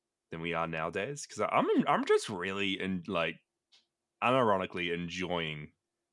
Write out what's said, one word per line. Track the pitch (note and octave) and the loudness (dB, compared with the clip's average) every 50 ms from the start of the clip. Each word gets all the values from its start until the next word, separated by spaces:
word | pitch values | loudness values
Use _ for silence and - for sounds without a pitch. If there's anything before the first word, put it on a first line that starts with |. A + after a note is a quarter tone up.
| _ _ _ _ _ _ | _ _ _ _ _ _
than | - E2 | -10 -6
we | E2 E2+ E2 | -4 -2 -2
are | E2 E2 | -2 -2
nowadays. | E2+ E2 D#2+ D#2+ F2 E2 F#2+ G2+ C3 D3 C#3+ - | -2 -2 -2 -4 -2 -2 -4 -4 -4 -6 -10 -12
'Cause | - - G#2+ G#2 - | -10 -6 -4 -2 2
I'm, | - C3 B3 F#4+ A4 D4+ - D3 | 2 2 2 4 2 2 2 2
I'm | D3+ G3+ C#4 | 2 2 2
just | - G#4+ G#4 - - | 2 2 2 2 -2
really, | G#2+ F2 F2 F#2+ F#2+ G2+ G2+ G2 F#2+ F2+ | -4 -4 -2 -2 -2 0 0 0 0 -2
in, | F2+ F#2+ F#2+ F2+ E2+ | -2 -2 -2 -4 -4
like, | - F#2+ E2+ E2 E2+ E2 - _ _ _ _ _ _ _ _ _ _ _ _ _ _ _ - | -2 0 0 0 0 -2 -6 _ _ _ _ _ _ _ _ _ _ _ _ _ _ _ 0
unironically | A#2+ A#2+ B2+ C3+ B2 A2 G2 F#2 F#2 F2+ - F#2 F2 E2+ | 2 4 4 6 6 6 4 4 2 -2 -2 -2 -2 0
enjoying | E2+ E2+ F2 E2 F2 F#2 F2+ E2+ F2 E2+ D#2+ D#2 D#2 D2+ D2+ D2+ _ _ _ _ _ _ _ _ | 0 -2 -2 -4 -4 -4 -4 -2 -2 -2 -2 -2 -6 -8 -10 -14 _ _ _ _ _ _ _ _